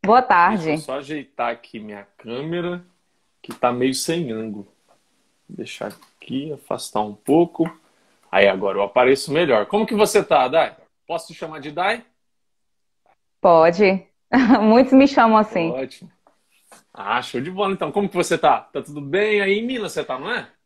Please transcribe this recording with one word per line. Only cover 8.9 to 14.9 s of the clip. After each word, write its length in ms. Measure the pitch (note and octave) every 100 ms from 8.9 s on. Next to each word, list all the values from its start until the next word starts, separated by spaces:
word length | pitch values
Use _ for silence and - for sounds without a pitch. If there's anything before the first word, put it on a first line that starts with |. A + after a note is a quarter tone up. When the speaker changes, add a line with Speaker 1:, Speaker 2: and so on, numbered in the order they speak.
| - B2+ C3+ -
Speaker 2:
melhor. 340 | D3+ E3+ A2+ G2+
Como 180 | G3+ A3
que 100 | G#3
você 280 | G#3 G#3
tá, 240 | - D3+ B2+
Dai? 280 | D#3 B2+ - _ _ -
Posso 200 | E3 -
te 60 |
chamar 260 | E3+ D#3+ D#3
de 100 | C#3
Dai? 340 | D3+ F#3+ A#3 _ _ _ _ _ _ _ _ _ _ _ _ _ _
Speaker 1:
Pode. 680 | F#3 E3 E3 F3 G3+ F#3+ - _ _
<laughs> 300 | B3 A#3+ A#3+
Muitos 320 | G#3+ A3+ C4